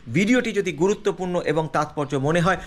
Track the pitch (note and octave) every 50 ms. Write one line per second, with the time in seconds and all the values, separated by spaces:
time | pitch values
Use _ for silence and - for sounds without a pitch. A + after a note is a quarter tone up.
0 | - - A2+ D#3+ G#3+ G3+ B3+ B3 A#3+ A#3 G#3+ G#3 F#3 F3+ D#3 C#3 E3 G3 G#3 G#3
1 | - G#3 F3 - F#3 F3+ F3+ F3 - - D#3 E3 D#3 D3+ - D3+ D3 - - D#3
2 | D3 C3+ D3 C#3 C3 D3 D#3+ F3+ E3 F#3+ F3+ E3+ -